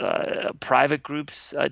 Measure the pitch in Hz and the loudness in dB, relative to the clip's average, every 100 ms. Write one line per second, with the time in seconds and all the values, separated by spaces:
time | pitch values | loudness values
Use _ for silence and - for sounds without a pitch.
0 | - - - - - - - 127 139 147 | 0 0 0 -2 -4 -4 2 4 4 2
1 | - 147 147 - - 143 139 | -4 -8 -8 -10 -8 -2 -2